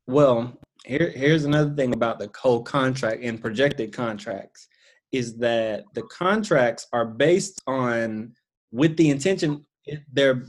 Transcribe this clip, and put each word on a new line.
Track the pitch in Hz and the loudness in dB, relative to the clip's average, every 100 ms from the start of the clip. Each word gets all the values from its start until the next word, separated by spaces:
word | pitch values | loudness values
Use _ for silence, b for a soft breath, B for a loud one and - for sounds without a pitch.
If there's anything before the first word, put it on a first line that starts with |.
| - | 0
well, | 135 143 120 120 - - _ - | 4 6 4 0 -10 -20 _ -8
here, | 147 - | -2 -2
here's | 127 139 160 | 0 2 2
another | 143 151 147 | 2 2 2
thing | 143 131 | 0 -2
about | 117 117 - | 0 -2 -2
the | 104 - | -10 -2
whole | 131 117 | 0 0
contract | 117 143 131 131 113 113 | 0 0 0 0 -4 -4
and | 120 113 | -6 -6
projected | 117 107 139 143 110 | -6 0 0 0 -6
contracts | - 120 107 - 98 - _ - b b b _ | -4 -6 -6 -8 -10 -10 _ -20 b b b _
is | 131 117 113 | -6 -4 -2
that | 120 117 110 104 - | 0 0 0 -4 -8
the | - | -12
contracts | - - 180 214 208 151 120 - - | -12 -4 0 0 2 2 2 0 -4
are | 120 | -4
based | 117 110 147 185 196 - - | -4 0 2 4 0 -10 -6
on, | 131 123 117 113 110 113 - _ _ _ | -2 -2 -2 -4 -6 -12 -18 _ _ _
with | 113 160 160 | 0 0 4
the | 156 | 2
intention, | 139 190 190 160 147 - _ - 151 - | 2 0 0 -2 -4 -10 _ -14 -14 -6
they're, | 127 135 127 | 2 2 2